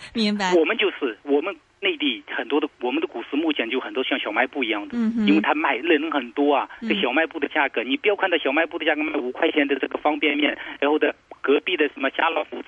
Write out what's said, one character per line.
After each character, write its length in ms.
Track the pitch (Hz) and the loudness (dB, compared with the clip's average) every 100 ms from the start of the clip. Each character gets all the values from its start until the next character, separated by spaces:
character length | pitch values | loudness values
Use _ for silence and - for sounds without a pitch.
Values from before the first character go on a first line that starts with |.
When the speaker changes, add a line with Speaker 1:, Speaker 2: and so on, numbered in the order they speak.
Speaker 1:
<laughs> 80 | - | -4
明 220 | 240 214 208 | -2 0 0
白。 160 | 185 | 2
Speaker 2:
我 100 | 180 | 4
们 120 | 160 226 | 4 2
就 140 | 202 | -2
是， 260 | - 135 104 | -2 -4 -4
我 180 | 143 143 | 0 0
们 160 | 175 175 _ _ | 0 -8 _ _
内 160 | 196 156 | -4 0
地 260 | 147 107 - | -2 -4 -6
很 200 | - 117 | -8 -2
多 140 | 147 | -2
的， 80 | 151 - | -2 -4
我 100 | 123 | -4
们 100 | 139 | -2
的 60 | 180 | -4
股 160 | 120 - | -6 -4
市 60 | 143 | -2
目 140 | 165 | 0
前 200 | 147 117 | -2 -2
就 100 | 127 | -4
很 100 | 113 | -4
多 100 | 113 | -4
像 140 | 127 135 | -2 -2
小 120 | 113 | -2
卖 160 | 107 127 | 0 0
部 160 | 147 | -2
一 60 | 117 | -2
样 180 | 107 101 | -2 -4
的， 20 | |
Speaker 1:
嗯 180 | 240 220 | -2 -2
哼。 120 | 226 208 | 0 4
Speaker 2:
因 80 | |
为 60 | 101 | 4
它 140 | 208 | 2
卖 220 | 151 160 123 | 0 0 0
人 360 | 165 151 160 | 2 2 2
很 180 | 147 120 | -2 -4
多 220 | 139 143 | 0 2
啊， 140 | 139 104 - | 2 0 -6
Speaker 1:
嗯。 60 | 226 | -4
Speaker 2:
这 100 | 101 | 0
小 100 | 120 | 0
卖 160 | 135 160 | 0 0
部 140 | 160 | -2
的 80 | 147 | -2
价 180 | 156 139 | 0 0
格， 120 | - | 0
你 140 | 117 135 | -2 0
不 120 | 208 | 2
要 60 | |
看 140 | 202 190 | 2 2
到 80 | 170 | 2
小 160 | 143 | 2
卖 140 | 143 165 | 0 0
部 120 | 170 | 0
的 60 | |
价 100 | 160 | 0
格 80 | 151 | 0
卖 160 | 151 156 | 0 -2
五 120 | 123 | -4
块 180 | - 165 | 0 0
钱 160 | 156 139 | 2 2
的 80 | 135 | 0
这 120 | 135 | -2
个 80 | - | -2
方 220 | 151 151 | 0 2
便 180 | 151 147 | 0 2
面， 220 | 143 - - - | 0 -2 -8 -2
然 100 | 143 | 2
后 80 | 151 | 2
的 160 | 147 - - - | 2 -2 -10 -6
隔 180 | - 147 | 0 2
壁 180 | - 170 | 2 0
的 100 | 147 | 0
什 0 | - | 0
么 120 | 135 | -4
家 180 | - 160 | 0 0
乐 160 | 156 | 0
福 180 | - - | -4 -8